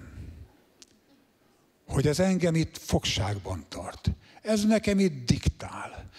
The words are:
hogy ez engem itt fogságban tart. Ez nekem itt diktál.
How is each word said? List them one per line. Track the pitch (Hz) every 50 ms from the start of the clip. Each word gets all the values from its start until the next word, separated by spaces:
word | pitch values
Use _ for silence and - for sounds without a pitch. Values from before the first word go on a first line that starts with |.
| - - - - - - - - - - _ _ _ _ _ _ - - _ _ _ _ _ _ _ _ _ _ _ _ _ _ _ _ _ _ _ -
hogy | - 147 131 147
ez | 147 156
engem | 185 190 190 175 160 175 160
itt | 165 156 - - -
fogságban | - - - 165 - - - - 104 98 104 98 90 95 95 82 71 -
tart. | - - - - - - - - - - - - - -
Ez | - 214 220 214 202
nekem | 214 226 214 214 208 202 196
itt | 196 185 151 131 123
diktál. | - - - - - - - - - - - - - - - - - -